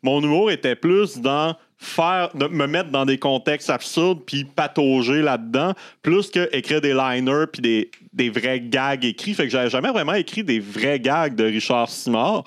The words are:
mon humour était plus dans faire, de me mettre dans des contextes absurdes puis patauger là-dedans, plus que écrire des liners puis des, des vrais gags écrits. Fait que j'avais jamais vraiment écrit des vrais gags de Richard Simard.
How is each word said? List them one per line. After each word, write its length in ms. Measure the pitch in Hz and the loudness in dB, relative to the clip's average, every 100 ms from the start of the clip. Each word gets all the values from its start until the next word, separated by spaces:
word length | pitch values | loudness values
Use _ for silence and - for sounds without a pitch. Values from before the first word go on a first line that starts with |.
mon 200 | 131 143 | 0 2
humour 280 | 147 160 214 | 2 2 2
était 240 | 156 131 120 | 0 -2 0
plus 420 | 170 190 208 - | 2 2 2 -2
dans 380 | 127 143 160 165 _ _ | -2 0 0 -4 _ _
faire, 520 | - - 165 185 175 - | -6 0 0 0 -2 -2
de 100 | 147 | -2
me 220 | 165 139 | 0 0
mettre 220 | 165 165 | 0 0
dans 140 | 135 | 0
des 140 | 135 131 | 0 0
contextes 500 | 139 131 151 147 - | 0 0 0 -2 -2
absurdes 520 | 127 - - 180 170 | -4 -2 0 0 0
puis 200 | - 139 | -4 -8
patauger 760 | 139 - 147 - 139 131 120 147 | -4 -4 -2 2 2 4 2 2
là-dedans, 500 | 151 120 113 127 175 190 - - | 2 0 -2 0 0 -4 -10 -6
plus 280 | 156 185 196 | 0 2 2
que 180 | 180 175 131 | -2 0 -2
écrire 240 | 127 151 | -2 0
des 140 | 143 | 2
liners 520 | 135 131 123 127 147 156 | 2 0 0 2 2 0
puis 80 | - | 0
des, 300 | 120 110 - - - | 2 2 0 -8 -10
des 180 | - 123 | -4 -2
vrais 300 | 110 123 131 | -2 -2 -2
gags 440 | 120 131 135 135 | -2 0 0 0
écrits. 300 | 123 - 202 | -2 -4 -4
Fait 120 | 202 139 | -2 0
que 40 | |
j'avais 200 | 131 123 | 0 0
jamais 200 | 127 170 | 0 0
vraiment 240 | 226 151 | 0 0
écrit 300 | 196 165 220 | 0 -2 -4
des 160 | 190 113 | -2 -2
vrais 400 | 101 104 131 143 | -2 -2 0 0
gags 340 | 123 156 156 | 0 0 0
de 80 | 110 | 0
Richard 460 | 110 110 - 123 117 | 0 0 0 0 0
Simard. 560 | - 123 113 143 208 | -4 -2 0 0 -2